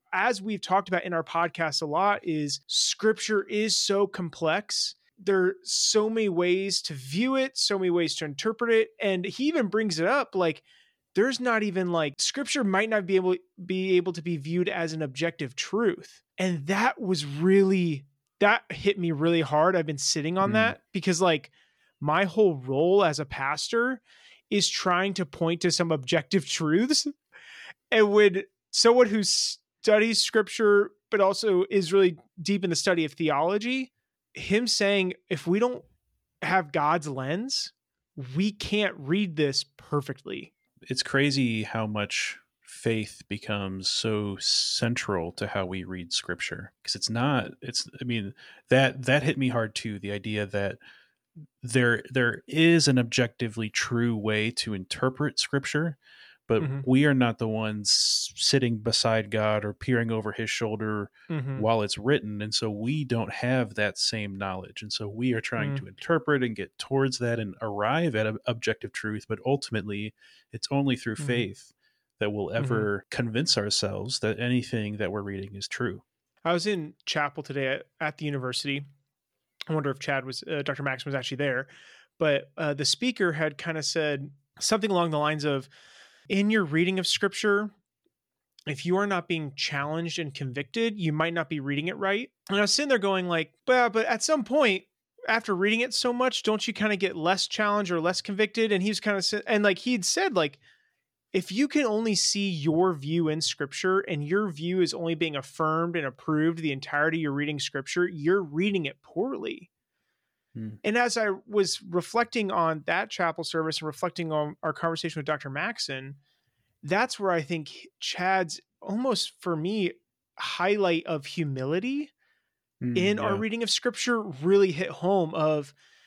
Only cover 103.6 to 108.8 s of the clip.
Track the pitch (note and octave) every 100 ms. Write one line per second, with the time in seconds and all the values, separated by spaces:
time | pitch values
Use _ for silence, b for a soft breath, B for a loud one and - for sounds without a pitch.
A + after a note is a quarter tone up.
103.6 | C#3+ - F#3 F#3+ - D3+ D3 G3 G#3+ D3
104.6 | E3+ F#3 E3+ - E3 D#3+ E3 C#3+ - -
105.6 | D#3 D#3+ E3+ E3+ C#3 - - D#3 D#3+ E3
106.6 | D#3 C3+ - D3 D#3 D#3+ D3+ C#3 D3 D3
107.6 | - C#3 C3+ F3+ F3 E3 D3 G3 E3 D3+
108.6 | G3+ G3